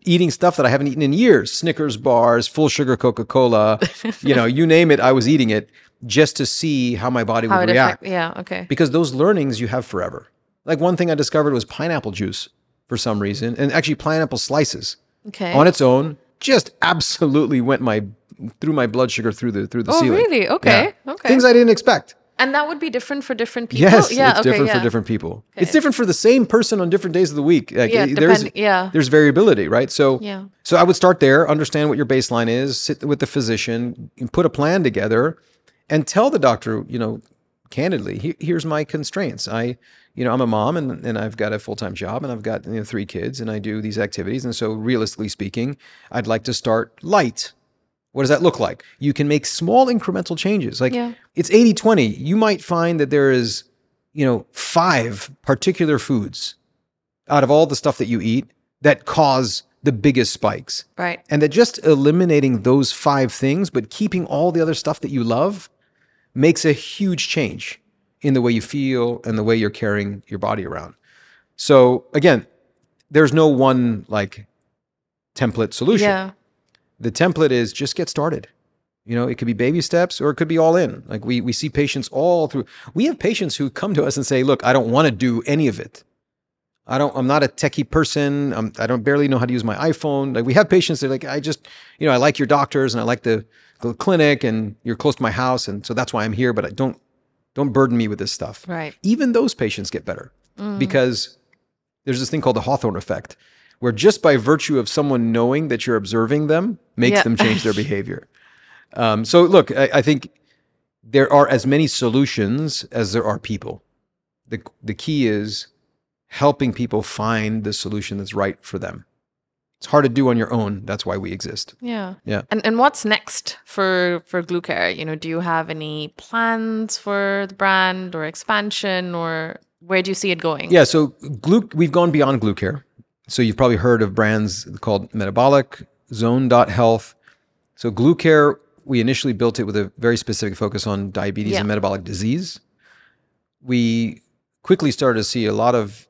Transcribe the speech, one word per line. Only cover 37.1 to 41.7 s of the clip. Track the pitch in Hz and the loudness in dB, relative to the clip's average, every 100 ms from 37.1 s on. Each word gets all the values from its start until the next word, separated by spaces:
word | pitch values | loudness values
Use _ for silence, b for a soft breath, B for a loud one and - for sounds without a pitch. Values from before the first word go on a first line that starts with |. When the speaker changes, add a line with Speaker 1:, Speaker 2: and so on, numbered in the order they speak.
| 113 - _ _ _ _ | -6 -12 _ _ _ _
Speaker 1:
candidly, | - 170 151 104 92 | -6 -4 -4 -6 -8
"He-, | 139 - | -8 -6
here's | 156 170 156 | -4 -4 -2
my | 151 | -4
constraints. | 151 151 143 190 160 - - | -4 -8 -8 -6 -6 -6 -8
I, | 113 120 127 b b b | -4 -4 -6 b b b
you | - | -6
know, | 123 | -2
I'm | 127 | 0
a | 120 | 0
mom | 110 113 170 | 0 0 -2
and, | 135 85 120 | -6 -8 -6
and | 107 | -6
I've | 107 110 | -6 -4
got | 107 | -4
a | 107 | -6
full-time | - | -8